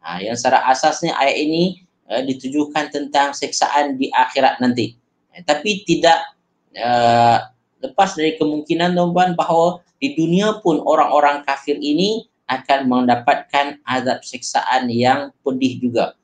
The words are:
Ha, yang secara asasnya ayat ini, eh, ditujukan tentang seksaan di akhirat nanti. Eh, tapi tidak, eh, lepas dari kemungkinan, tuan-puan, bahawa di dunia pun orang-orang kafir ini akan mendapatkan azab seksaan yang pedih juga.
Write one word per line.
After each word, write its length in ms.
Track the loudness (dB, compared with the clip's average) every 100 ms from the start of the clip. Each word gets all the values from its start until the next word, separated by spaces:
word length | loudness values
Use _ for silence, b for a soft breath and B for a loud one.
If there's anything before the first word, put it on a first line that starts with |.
Ha, 200 | -10 -10
yang 160 | -8 -4
secara 240 | 2 2 4
asasnya 480 | 2 2 0 -4 0
ayat 240 | 0 0
ini, 400 | -2 0 0 -2 _ _ _
eh, 160 | -6
ditujukan 640 | -4 -6 -4 -2 -2 -2 -4
tentang 480 | -6 -2 0 0
seksaan 640 | -2 -6 -2 0 0 0 -2
di 120 | -2
akhirat 480 | 0 0 2 0 2
nanti. 320 | -2 0 -4 -6 _ _ _
Eh, 80 | -16
tapi 400 | -2 -2 0 -6
tidak, 400 | -2 2 4 2 0 _ _ _ _
eh, 680 | -6 0 2 4 6 6 4 0 _ _ _
lepas 320 | -8 0 0
dari 240 | 2 -2 0
kemungkinan, 560 | -2 -2 -4 -2 0
tuan-puan, 400 | 2 0 2 0
bahawa 480 | 0 0 2 2 0 _ _
di 160 | -6
dunia 480 | -2 0 2 2 0
pun 160 | 0 0
orang-orang 600 | 0 2 2 4 2 0
kafir 360 | -4 -6 -4 -4
ini 480 | -2 0 0 -2 -8 _ -8
akan 400 | -8 0 0 2
mendapatkan 880 | 0 2 0 0 -2 -2 -2 -2 -6 -6
azab 400 | -4 -2 -6 -8
seksaan 640 | -14 -6 -4 0 -2 0
yang 400 | 0 2 0 -4 _ -6
pedih 320 | -2 -2 -2
juga. 400 | -2 -2 -2 -6